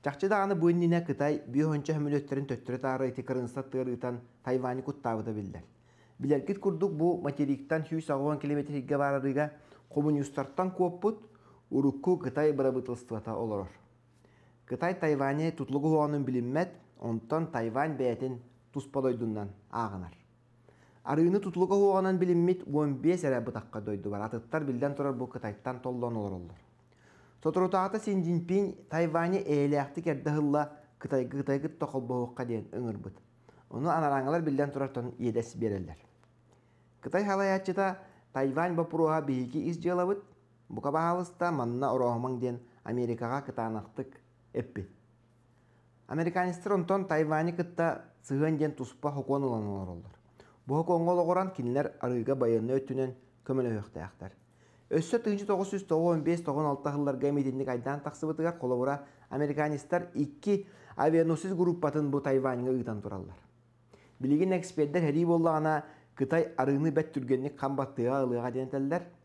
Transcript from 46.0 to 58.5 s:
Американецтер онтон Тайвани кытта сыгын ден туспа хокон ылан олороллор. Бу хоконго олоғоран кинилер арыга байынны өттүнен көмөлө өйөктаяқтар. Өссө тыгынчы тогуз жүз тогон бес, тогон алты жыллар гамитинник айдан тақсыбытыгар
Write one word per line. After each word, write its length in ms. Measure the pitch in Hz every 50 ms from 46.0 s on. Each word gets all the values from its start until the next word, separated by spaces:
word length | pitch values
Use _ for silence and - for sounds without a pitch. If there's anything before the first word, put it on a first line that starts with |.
| _ -
Американецтер 640 | - 156 170 175 170 185 180 180 175 175 - 202
онтон 320 | 202 190 170 175 190 196 185
Тайвани 480 | 190 160 151 160 151 156 156 160 175
кытта 520 | 170 170 170 175 - - 170 165 139 - - - _ _
сыгын 340 | _ - 139 139 151 160 160
ден 160 | 147 156 151
туспа 380 | 139 - 131 120 - - - 147
хокон 300 | 139 147 131 - 139 139 139
ылан 220 | 131 117 110 107 104
олороллор. 460 | 101 98 95 92 87 85 85 - - - _ - _ _ - - - _ _
Бу 120 | - 131
хоконго 360 | 156 165 170 180 170 170 170
олоғоран 380 | 180 175 175 165 180 185 190 185
кинилер 400 | 185 - 123 120 123 139 147 - - -
арыга 340 | - 123 123 120 113 127 139
байынны 440 | 131 123 113 117 113 110 120 131 135
өттүнен 340 | 135 - 135 131 131 127 123 - - _ _ _ _
көмөлө 300 | - 131 131 123 120 110
өйөктаяқтар. 580 | 107 101 - - - 80 95 - _ - 95 - _ _ _ _ _ - _ _ _ _ _
Өссө 300 | - 156 160 - - 226
тыгынчы 240 | 233 214 208 202 202
тогуз 240 | 202 202 185 196 190 -
жүз 100 | 196 196
тогон 380 | - 160 160 165 175 170 160 143
бес, 160 | 160 170 165
тогон 240 | 170 156 139 147 156
алты 240 | 147 139 139 - 147 143
жыллар 240 | 143 147 143 135 123
гамитинник 480 | 131 143 143 143 135 135 127 135 135 127
айдан 320 | 123 123 123 131 143 143
тақсыбытыгар 560 | 143 151 - - - 156 156 160 160 170